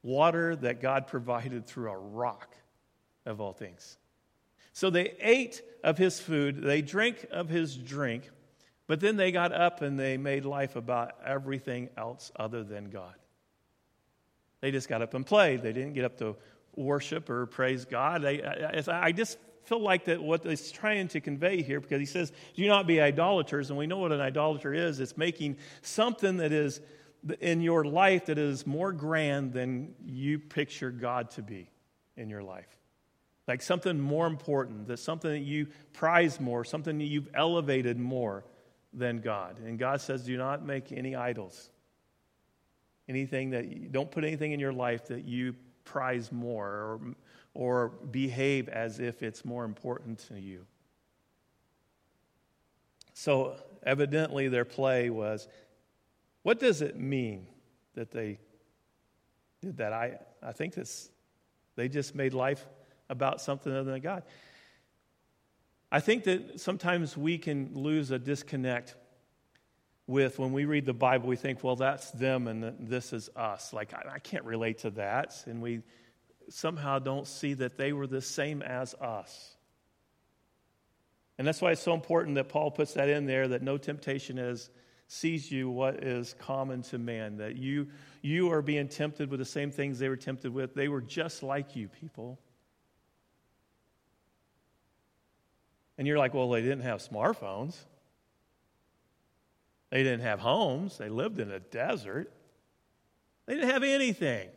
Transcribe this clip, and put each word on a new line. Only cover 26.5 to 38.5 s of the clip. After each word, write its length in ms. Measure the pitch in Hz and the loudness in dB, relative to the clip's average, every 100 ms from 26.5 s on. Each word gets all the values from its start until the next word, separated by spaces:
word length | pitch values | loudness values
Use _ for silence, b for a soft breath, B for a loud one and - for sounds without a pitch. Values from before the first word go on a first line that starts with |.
is 280 | 151 147 - B B B B 151 - | 4 2 0 B B B B -6 -2
in 200 | 175 165 | 2 2
your 240 | 165 165 | 6 4
life 420 | 147 156 190 185 175 | 4 6 8 8 4
that 120 | 151 | 2
is 280 | 147 135 135 | 2 0 -2
more 260 | 147 190 | 0 0
grand 600 | 170 151 160 151 143 135 | -2 0 2 4 2 0
than 420 | 123 127 127 151 - | -2 -2 -2 -4 -12
you 340 | - 131 139 151 | -10 -4 0 0
picture 520 | 151 - 143 - 131 | -2 -2 -2 -2 -6
God 400 | 123 120 123 117 | -2 -2 0 -2
to 100 | - | -8
be 260 | 107 101 87 _ _ _ _ - | -10 -12 -14 _ _ _ _ -14
in 140 | 110 | -10
your 120 | 104 | -8
life. 260 | 98 92 87 - _ _ _ _ _ _ - | -10 -12 -16 -20 _ _ _ _ _ _ -2
Like 140 | 143 | -2
something 360 | - 180 185 160 | 2 2 2 2
more 280 | 139 151 165 | 2 2 2
important, 600 | 156 - 139 127 107 107 | 0 0 0 0 -6 -8
that's 160 | 120 | -6
something 280 | - 160 165 | -4 -4 -2
that 100 | 151 | -2
you 280 | 143 147 147 B B | -2 -2 -2 B B
prize 460 | - 160 175 170 131 | 0 6 8 6 4
more, 260 | 131 120 | -2 0
something 340 | 117 156 151 151 | -2 -4 -2 0
that 60 | |
you've 240 | 151 147 139 | 0 0 0
elevated 640 | - 160 170 143 131 123 120 | 4 4 4 4 2 2 0
more 460 | 123 131 117 98 - | 0 0 0 -2 -10